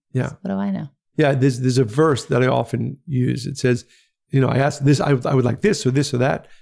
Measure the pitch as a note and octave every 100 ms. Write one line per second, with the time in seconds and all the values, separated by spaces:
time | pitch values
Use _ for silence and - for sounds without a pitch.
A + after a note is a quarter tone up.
0 | _ C3 - - F#3+ G3 G3+ F#3+ D3+ _
1 | _ - D3 C3+ C#3 B2 B2+ B2 A#2 A#2+
2 | D#3+ B2+ - B2+ B2+ B2 A#2+ A#2 A#2 C#3
3 | - B2+ B2 A#2+ B2 - B2+ A#2+ - _
4 | _ _ _ C#3 C3 C3+ C#3+ - C#3 C#3
5 | D3 C3+ - C3+ A#2+ A#2 G#3 G3 C3 C3
6 | C#3 A#2+ C3 D#3 - -